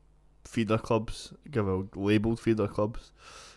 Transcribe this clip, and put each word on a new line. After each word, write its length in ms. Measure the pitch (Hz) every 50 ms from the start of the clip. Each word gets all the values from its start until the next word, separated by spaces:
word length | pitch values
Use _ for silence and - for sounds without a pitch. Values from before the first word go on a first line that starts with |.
| _ _ _ _ _ _ _ _ -
feeder 340 | - - 120 113 101 110 110
clubs, 540 | - - 117 113 110 - - - - - - - - -
give 200 | 147 117 104 98
a 160 | 92 92 95 98 -
labelled 460 | 90 98 101 107 107 104 113 117 113
feeder 260 | - 117 113 107 101
clubs, 460 | 101 - - 107 101 78 - - - _ - - - - - - - -